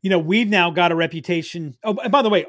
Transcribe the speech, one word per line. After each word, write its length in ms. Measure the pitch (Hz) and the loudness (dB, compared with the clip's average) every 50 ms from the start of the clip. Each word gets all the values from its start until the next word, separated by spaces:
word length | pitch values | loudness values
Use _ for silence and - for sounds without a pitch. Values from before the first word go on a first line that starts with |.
you 100 | - 190 | 0 2
know, 80 | 190 175 | 2 2
we've 280 | 160 156 190 226 240 202 | 2 2 0 0 2 2
now 220 | 208 190 175 170 | 2 2 2 2
got 220 | 165 175 175 170 | 2 2 2 2
a 20 | 170 | 2
reputation. 800 | 165 170 160 165 165 139 - 175 165 160 - - 170 160 147 131 _ | 0 -2 -2 -4 -8 -6 -4 -4 -4 -4 -8 -10 -10 -10 -10 -12 _
Oh, 140 | - 220 202 | -6 -4 -4
and 160 | 185 - 247 | -4 -2 2
by 100 | 196 285 | 2 4
the 80 | 262 220 | 4 4
way, 140 | 208 180 151 | 2 2 0